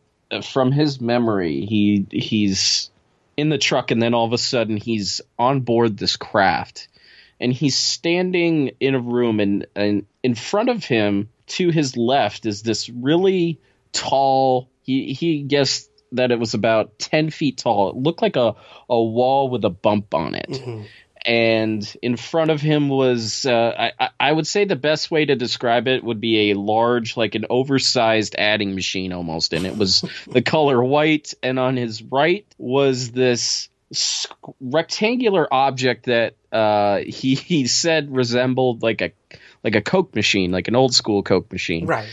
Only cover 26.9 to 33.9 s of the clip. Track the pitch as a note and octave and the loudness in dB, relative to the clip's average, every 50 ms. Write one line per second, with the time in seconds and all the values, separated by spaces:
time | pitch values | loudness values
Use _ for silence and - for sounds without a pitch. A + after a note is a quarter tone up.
26.9 | B2 A#2+ A2+ A#2 - B2 A2+ G#2 - A2 G#2+ - - B2 C3+ C#3 C3+ C3 - - | 2 0 -2 -4 -4 -2 -2 -2 -2 -4 -4 -2 0 0 0 2 0 0 2 0
27.9 | - C3 A#2 A2+ A2+ A2 G#2+ F#2+ - - G2+ G#2 G#2+ G#2+ G#2 G2 F#2+ F#2+ F#2 - | 2 2 2 4 2 2 0 -2 -2 -2 0 0 0 0 -2 -2 -4 -4 -4 -6
28.9 | - F#2+ F#2 F#2 F#2 F2+ F2 E2 D#2+ E2 D#2+ - - D#2+ F2+ F#2 - G#2+ G#2 F#2+ | -4 -6 -6 -6 -6 -6 -6 -6 -4 -4 -4 -2 -2 -2 -4 -4 -2 -2 0 0
29.9 | F#2+ - - - - - - - - B2 A#2 - - D#3+ D3+ C#3+ C3+ A#2+ B2+ B2+ | 0 0 -2 -4 -8 -12 -10 -2 0 0 2 2 2 2 2 2 2 2 2 2
30.9 | C#3 D3 D3+ D#3+ D#3 D3+ - - - - - B2+ C3 C3 B2+ B2+ C3 B2+ B2 A#2 | 2 2 2 2 2 0 -2 -6 -12 -6 -4 -2 -2 0 0 0 0 -2 -4 -4
31.9 | A2 A2 A2+ B2+ C3 C3+ D3 E3 F3+ G#3 - _ _ - - B2 B2+ C#3 C#3 C#3 | -6 -10 -10 -4 0 2 2 2 2 0 -4 _ _ -12 -6 -2 0 2 2 2
32.9 | C3 B2+ B2+ A#2 A#2 B2+ B2+ B2+ A#2+ A#2 - - - - - - _ _ _ - | 2 0 -4 -6 -2 0 2 2 2 0 -2 -4 -4 -6 -6 -10 _ _ _ -12